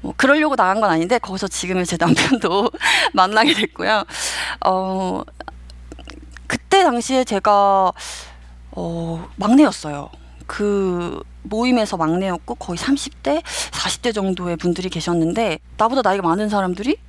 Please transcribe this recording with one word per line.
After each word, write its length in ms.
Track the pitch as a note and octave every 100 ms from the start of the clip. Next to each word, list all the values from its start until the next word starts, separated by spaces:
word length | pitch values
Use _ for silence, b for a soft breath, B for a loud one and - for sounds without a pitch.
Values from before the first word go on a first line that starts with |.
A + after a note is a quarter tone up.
뭐 140 | - -
그러려고 400 | C4 D4 D#4 B3+
나간 240 | F#3 G3
건 100 | G#3+
아닌데 280 | D#3+ E3+ A#3
거기서 300 | - F#3+ F#3+
지금의 360 | - F3+ F#3 F3+
제 100 | D#3+
남편도 720 | E3 D#3+ - B3+ G3+ F#3+ A3 - -
<laughs> 220 | - C5
만나게 400 | F#3+ F#3 A3 C4+
됐고요. 500 | G#3 G#3 - F3+ G#3+ G3 B B B B B
어, 580 | - F#3 F#3+ F#3+ F#3 F#3 - - - - - - - - - - - - -
그때 360 | - - G4
당시에 420 | F4+ A#3+ - C4
제가, 680 | B3+ G3+ G#3+ G3+ G3+ G3 F#3 - B B B B B B -
어, 560 | - E3+ E3+ E3 E3 - -
막내였어요. 720 | G#3 C4 C#4+ - D3+ C#3+ C#3+ - - - -
그 760 | - G#3 G3+ F#3+ F3 F3 D#2+ - -
모임에서 540 | - G#3+ B3 B3 G#3+ F3+
막내였고 580 | D#3 F3 G3 F3 - A#3+
거의 220 | - F3
삼십 440 | - C#4 C#4+ -
대, 200 | - D4+ B B B
사십 320 | - - -
대 100 | B3
정도의 440 | G#3 F#3+ F#3 F3+ E3+
분들이 320 | F3 F3 F#3
계셨는데 680 | F3+ F3+ E3+ D#3+ G3 A3 D#3 - -
나보다 260 | A3 C4+
나이가 240 | G#3 G3 F3
많은 220 | F3+ G#3+
사람들이 480 | G#3 F#3 F3+ A#3+ G4+